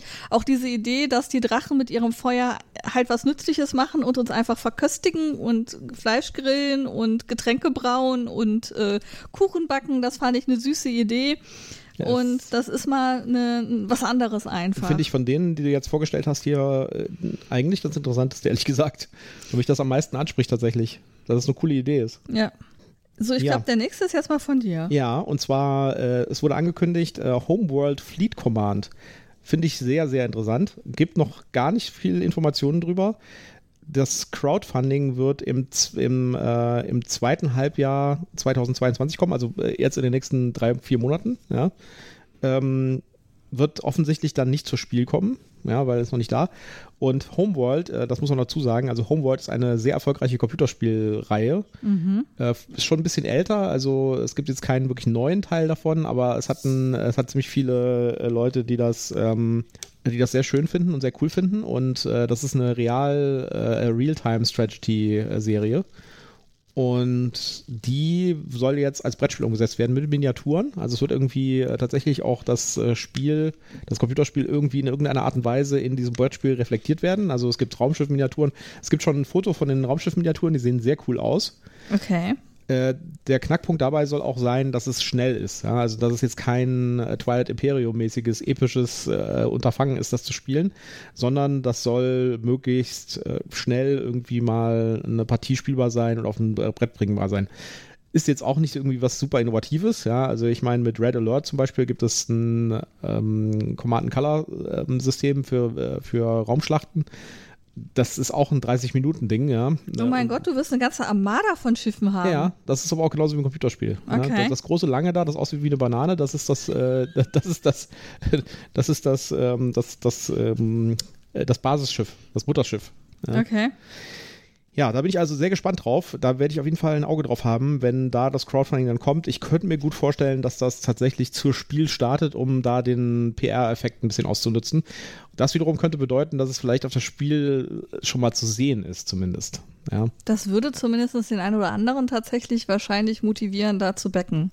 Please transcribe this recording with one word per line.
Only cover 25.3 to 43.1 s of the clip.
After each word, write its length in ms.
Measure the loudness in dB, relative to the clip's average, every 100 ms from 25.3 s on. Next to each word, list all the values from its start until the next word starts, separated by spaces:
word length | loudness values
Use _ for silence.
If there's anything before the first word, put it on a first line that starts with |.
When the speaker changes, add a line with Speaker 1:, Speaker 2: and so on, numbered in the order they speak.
| -2
Speaker 2:
zwar, 560 | 0 2 2 2 2 0
äh, 240 | 0 0
es 200 | 0 0
wurde 120 | 0
angekündigt, 640 | 2 0 2 2 2 -2 -2
äh, 200 | 0 0 2
Homeworld 540 | 0 2 2 2 0
Fleet 360 | -6 -2 -2 0
Command. 520 | 0 2 2 0 -4 -10 -20 -20 -20 -20
Finde 240 | -2 0 2
ich 120 | 0
sehr, 300 | 0 0 2
sehr 160 | 0
interessant. 560 | 0 -2 0 0 0 -4 -8
Gibt 320 | 0 0 2
noch 260 | 0 -2 -6
gar 200 | 0 2
nicht 180 | 0 -4
viel 320 | -4 -2 0
Informationen 580 | 0 2 0 2 0 0
drüber. 380 | 0 0 0 -2 -10 -20 -20 -20 _ _
Das 460 | -6 0 0 -2 -8
Crowdfunding 840 | -4 0 0 0 -2 0 2 0 0
wird 260 | 0 0
im 260 | -2 -2 -2
Z-, 220 | -2 -4
im, 420 | 0 0 2 0 0
äh, 460 | 0 2 2 0
im 220 | 0 -2
zweiten 520 | -2 -2 0 0 0 0
Halbjahr 640 | 0 0 0 2 0 -2 -4 -4
zweitausendzweiundzwanzig 840 | 0 0 0 0 0 2 -2 0
kommen, 140 | 0
also, 200 | 0 -2 -2
äh, 160 | -2 2
jetzt 200 | 0 2
in 80 |
den 80 | 0
nächsten 400 | 0 0 0 0
drei, 240 | 0 0 0
vier 220 | 0 0
Monaten, 380 | 2 0 -2 -6 -4
ja. 220 | 0 0 -2 -16 -20 -20 -20 -20 -4
Ähm, 600 | 0 2 2 2 0 -2 -6